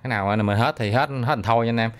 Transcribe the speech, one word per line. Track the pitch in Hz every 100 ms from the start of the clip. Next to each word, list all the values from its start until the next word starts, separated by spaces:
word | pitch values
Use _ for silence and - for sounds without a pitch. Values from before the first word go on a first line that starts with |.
Cái | 127
nào | 110 98
anh | 107
em | 104
hết | 101 127 -
thì | 107
hết, | 113 151
hết | 131 120
thành | 143
thôi | 101 117 117
nha |
anh | 117
em. | 113 113